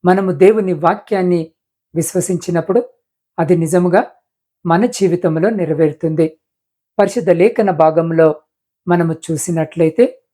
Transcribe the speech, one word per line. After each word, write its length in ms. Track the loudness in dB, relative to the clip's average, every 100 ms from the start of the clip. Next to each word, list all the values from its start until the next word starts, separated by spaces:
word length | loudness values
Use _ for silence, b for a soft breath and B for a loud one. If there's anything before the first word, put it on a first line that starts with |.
| 0
మనము 260 | 0 0
దేవుని 420 | 4 4 4 -2
వాక్యాన్ని 760 | -2 -2 -2 -4 -4 0 -2 -4 _ _ _ _ -8
విశ్వసించినప్పుడు 920 | -4 -4 -4 -6 -4 -4 0 -2 -2 _ _ _ _ -6
అది 180 | 0 0
నిజముగా 540 | 2 0 2 0 -2 _ _ _ _ _ -2
మన 200 | 0 0
జీవితంలో 640 | 0 -2 0 -2 0 -2
నెరవేరుతుంది. 880 | -2 -4 0 0 0 -4 -2 -2 -4 _ _ _ _ _ -2
పరిశుద్ధ 300 | -2 -2 0
లేఖన 420 | 2 2 2 -2
భాగంలో 720 | 2 2 2 0 2 2 2 _ _ _ _ -2
మనము 280 | 0 0 -4 -6
చూసినట్లయితే 880 | -6 -4 -4 -4 0 -2 2 0 0 _